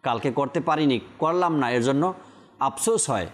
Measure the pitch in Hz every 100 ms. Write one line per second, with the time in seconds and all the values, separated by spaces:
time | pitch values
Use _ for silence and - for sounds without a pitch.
0 | 131 113 143 120 139 170 143 151 151 120
1 | - - 156 180 175 156 123 123 120 139
2 | 175 185 - - - - 135 - - 226
3 | - 117 85